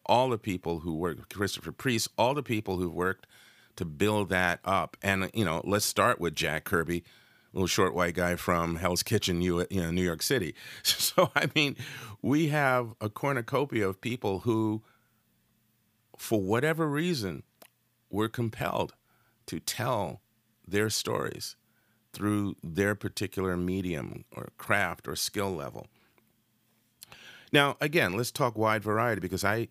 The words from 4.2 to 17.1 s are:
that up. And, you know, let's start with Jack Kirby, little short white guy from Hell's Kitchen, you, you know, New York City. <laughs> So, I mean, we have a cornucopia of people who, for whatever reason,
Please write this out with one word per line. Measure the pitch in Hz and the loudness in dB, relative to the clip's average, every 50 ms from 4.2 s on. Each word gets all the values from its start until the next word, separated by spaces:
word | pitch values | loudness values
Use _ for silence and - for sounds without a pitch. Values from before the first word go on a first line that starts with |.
| 101 82 | 2 2
that | 95 90 92 87 85 - - | 2 2 2 2 0 0 0
up. | 90 98 92 80 - - - | 0 0 0 0 -2 -6 -4
And, | - 98 98 95 95 - | 0 0 2 2 0 -2
you | - 110 104 | 0 0 2
know, | 85 82 82 - | 2 0 0 0
let's | - 101 107 - | 2 2 2 2
start | - - - 101 120 - - | 2 4 4 6 4 4 2
with | 85 82 78 | 0 -2 -2
Jack | - 82 78 76 78 - | -2 -2 -2 -2 -2 -2
Kirby, | - 98 85 80 80 87 85 - - - - - _ _ _ _ _ | 0 0 2 2 0 -2 -4 -6 -10 -18 -20 -20 _ _ _ _ _
little | - 95 95 85 | -2 -2 0 2
short | - - 95 90 - | 2 2 2 2 2
white | 85 90 87 82 | 2 0 0 2
guy | 90 87 87 87 | 0 0 0 0
from | 85 - - 90 85 85 85 82 | 0 0 0 2 2 2 0 -2
Hell's | 82 92 90 87 85 | 0 0 0 0 0
Kitchen, | - - 110 104 - 98 87 85 | 0 0 0 0 2 2 0 2
you, | 90 90 85 87 90 - | 2 2 2 0 0 -2
you | 98 98 | -2 -2
know, | 85 82 | 0 0
New | 85 92 | 0 0
York | 92 87 82 78 | 0 0 0 -2
City. | - - 139 123 90 73 - - - - | 0 0 0 0 -2 -4 -8 -10 -16 -18
<laughs> | - - | -12 -4
So, | - - - - - - - - 180 - - | 0 0 0 2 0 2 4 4 4 4 4
I | 147 170 156 - | 0 0 2 2
mean, | 156 147 139 107 - - - - - - - 101 - | 2 0 0 -2 -6 -10 -12 -12 -12 -14 -14 -10 -4
we | - 110 139 151 165 147 | 0 0 2 2 2 2
have | 151 151 143 131 127 123 120 113 110 - | 2 2 4 4 4 2 0 -2 -6 -6
a | 107 107 | -6 -6
cornucopia | - - - 143 139 123 113 - - 123 143 139 - 110 101 95 | -4 -2 -2 -2 0 -2 -2 0 0 0 0 0 0 0 0 0
of | 95 - | -2 -4
people | - 113 123 123 - 104 95 90 | -4 -6 -4 -2 -2 -2 -2 0
who, | - 120 110 113 110 107 107 110 - _ _ _ _ _ _ _ _ _ _ _ _ _ _ _ _ _ _ _ _ _ _ _ _ _ - | 0 0 2 2 2 0 0 -2 -6 _ _ _ _ _ _ _ _ _ _ _ _ _ _ _ _ _ _ _ _ _ _ _ _ _ -18
for | - - - 113 107 | -10 -2 0 0 2
whatever | 95 92 110 117 139 156 165 160 165 151 | 2 2 2 2 2 2 2 0 0 0
reason, | 139 147 170 180 | 0 0 0 0